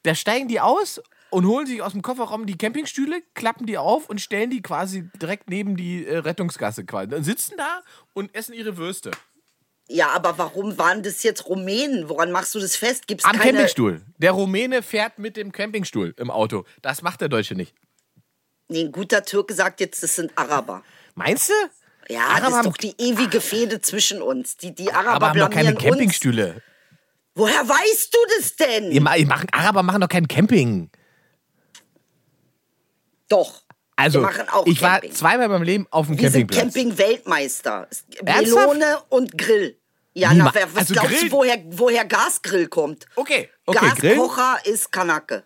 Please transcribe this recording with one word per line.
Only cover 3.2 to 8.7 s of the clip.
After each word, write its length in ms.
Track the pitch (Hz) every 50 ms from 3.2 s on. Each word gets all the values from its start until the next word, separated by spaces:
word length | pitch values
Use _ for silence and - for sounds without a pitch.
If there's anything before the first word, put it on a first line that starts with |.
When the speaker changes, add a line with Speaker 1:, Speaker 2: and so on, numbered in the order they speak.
| _ _ _
Speaker 1:
klappen 320 | - 233 226 233 - 247
die 100 | 214 202
auf 320 | 165 135 180 226 311 208 -
und 100 | 214 202
stellen 280 | - - 214 202 220 247
die 140 | 262 240 185
quasi 440 | - 165 151 185 190 190 190 170 180 - -
direkt 300 | 160 160 202 202 _ -
neben 240 | 180 202 208 202 196
die, 300 | 175 180 175 175 175 -
äh, 100 | 110 156
Rettungsgasse 680 | 165 143 156 170 - 180 170 - - 117 104 110 - 92
quasi. 300 | - - 98 95 101 135
Und 120 | 160 147
sitzen 280 | 160 233 - - - 415
da 240 | 349 285 302 339 359 359 _ - _ _ _ _
und 200 | 196 196 196 _
essen 200 | 214 220 240 240
ihre 220 | 226 220 220